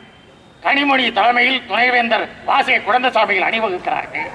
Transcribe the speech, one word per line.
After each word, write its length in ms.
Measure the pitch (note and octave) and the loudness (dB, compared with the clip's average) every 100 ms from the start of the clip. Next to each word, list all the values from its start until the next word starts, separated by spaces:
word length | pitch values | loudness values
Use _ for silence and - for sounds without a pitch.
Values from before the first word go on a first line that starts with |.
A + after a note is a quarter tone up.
| - - - - - - | -20 -20 -20 -20 -20 -6
கனிமொழி 500 | - C#4 C#4+ C4+ A#3 | -2 0 2 2 0
தலைமையில் 520 | A3 A3+ B3 B3 C4 - | 2 2 4 2 0 -2
துணைவேந்தர் 640 | G3+ B3 A#3+ A#3 G#3+ E3 - - | 0 2 2 2 -2 -4 -8 0
வாசே 340 | C4+ C4+ A#3 F#3+ | 0 2 0 2
குழந்தசாமிகள் 600 | B3 B3+ A3+ G3 G3 E3 | 0 2 2 2 0 0
அணிவகுக்கிறார்கள். 800 | A3+ A3 F3+ - D3 - - A5+ | 0 -2 -4 -4 -4 -4 -8 -10